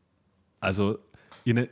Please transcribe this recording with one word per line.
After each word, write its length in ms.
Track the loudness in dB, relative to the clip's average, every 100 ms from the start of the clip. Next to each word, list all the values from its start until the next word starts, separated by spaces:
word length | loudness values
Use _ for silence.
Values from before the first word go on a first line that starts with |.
| _ _ _ _ _ -6
Also 380 | -2 0 0 -2 -10 -20 -20 -6
in 140 | 0 0
a 40 | 0